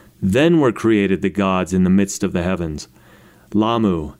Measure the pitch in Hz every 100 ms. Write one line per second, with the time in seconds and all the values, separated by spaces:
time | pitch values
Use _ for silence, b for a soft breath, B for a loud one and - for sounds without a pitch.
0 | b b 95 104 160 170 135 104 113 110
1 | 98 92 95 85 98 92 90 92 92 95
2 | 98 - 98 87 85 92 85 76 - b
3 | b b b b b 104 110 117 107 87
4 | 73 -